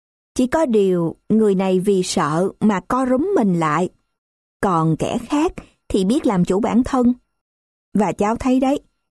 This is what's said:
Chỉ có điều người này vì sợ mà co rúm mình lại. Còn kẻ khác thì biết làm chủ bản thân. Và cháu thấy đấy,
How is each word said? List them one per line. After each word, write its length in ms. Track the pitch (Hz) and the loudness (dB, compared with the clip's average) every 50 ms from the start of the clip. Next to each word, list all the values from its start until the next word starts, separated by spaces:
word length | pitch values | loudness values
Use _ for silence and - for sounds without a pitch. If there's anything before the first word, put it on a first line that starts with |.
| _ _ _ _ _ _ - | _ _ _ _ _ _ -4
Chỉ 120 | - 254 | -2 -2
có 200 | 247 - 320 330 | 0 0 0 0
điều 500 | 262 220 214 196 190 180 175 170 160 - _ _ - | 2 2 2 2 2 2 0 0 -2 -6 _ _ 0
người 260 | 208 220 220 208 190 | 2 2 4 2 2
này 260 | 180 190 190 185 185 | 0 0 0 0 0
vì 220 | 180 202 202 185 | 2 2 0 0
sợ 460 | 180 - - 202 160 143 151 165 185 196 - - | 0 -2 -2 -2 -2 0 0 -2 -2 -2 -2 0
mà 200 | 196 214 208 180 | 0 0 0 0
co 260 | - - 247 262 262 | -2 -4 -2 -2 0
rúm 260 | 247 254 262 320 403 403 | 0 0 0 0 0 0
mình 240 | 339 226 196 175 170 | 0 2 0 0 0
lại. 280 | 165 151 147 165 185 - _ _ _ _ _ _ _ _ _ _ _ _ _ - | 0 0 0 -2 -2 -4 _ _ _ _ _ _ _ _ _ _ _ _ _ -4
Còn 360 | - 202 175 165 160 160 156 - | -2 0 0 2 2 0 0 -2
kẻ 200 | - - - 240 | -2 -4 -4 -6
khác 340 | - - 302 294 311 370 - - - _ _ _ _ - | -6 -4 -2 -2 -2 -2 -4 -8 -18 _ _ _ _ -4
thì 160 | - 208 185 | -2 0 0
biết 220 | 190 247 320 - | 0 0 0 0
làm 180 | 254 202 175 180 | 0 0 0 0
chủ 160 | - 180 196 | 0 0 -2
bản 240 | 254 196 185 233 254 | 0 0 0 0 0
thân. 300 | - - 254 247 240 247 - _ _ _ _ _ _ _ _ _ _ _ _ _ _ - | 0 0 0 0 0 0 -2 _ _ _ _ _ _ _ _ _ _ _ _ _ _ -2
Và 180 | 190 214 175 | -2 0 0
cháu 240 | - - 208 208 233 | 0 -2 -2 -2 -2
thấy 240 | - - 262 254 262 | -2 0 0 0 2
đấy, 200 | 269 262 285 285 - _ _ _ _ _ _ | 2 0 -2 -4 -6 _ _ _ _ _ _